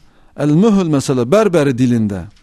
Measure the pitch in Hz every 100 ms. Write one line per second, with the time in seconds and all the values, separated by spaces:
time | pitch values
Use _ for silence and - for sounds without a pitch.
0 | _ _ _ - 147 151 226 196 170 143
1 | - 127 120 196 202 170 143 123 127 120
2 | 107 95 90 -